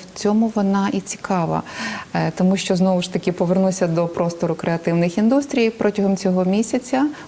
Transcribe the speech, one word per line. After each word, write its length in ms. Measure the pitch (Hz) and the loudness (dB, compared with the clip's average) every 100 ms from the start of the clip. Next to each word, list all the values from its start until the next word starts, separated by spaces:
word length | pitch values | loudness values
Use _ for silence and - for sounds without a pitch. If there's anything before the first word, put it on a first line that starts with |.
| - - | -4 -4
цьому 320 | 208 214 226 220 | 0 2 2 2
вона 340 | 196 196 196 | 2 2 0
і 60 | 202 | -2
цікава. 640 | 185 - - 190 160 160 - - 226 208 - | -6 -8 -4 -2 0 -2 -6 -8 -8 -8 -6
Е, 180 | 175 160 - | -2 -2 2
тому 200 | 185 190 | 2 2
що, 180 | - 185 | 2 2
знову 260 | 185 185 | 4 2
ж 120 | 180 | 0
таки, 180 | - 185 | -2 -2
повернуся 560 | 175 175 185 190 185 175 | 0 2 2 2 2 0
до 200 | 165 170 | 0 0
простору 480 | 170 170 170 170 165 | 0 -2 0 -2 -2
креативних 640 | - 165 175 170 175 175 | -2 -2 0 2 2 2
індустрій 520 | 220 269 285 - 226 | 2 2 2 2 0
протягом 480 | 226 208 202 196 190 | 2 0 2 0 0
цього 280 | 190 185 180 | 0 2 2
місяця, 600 | 196 226 254 254 262 294 302 | 0 0 -2 -2 0 0 -2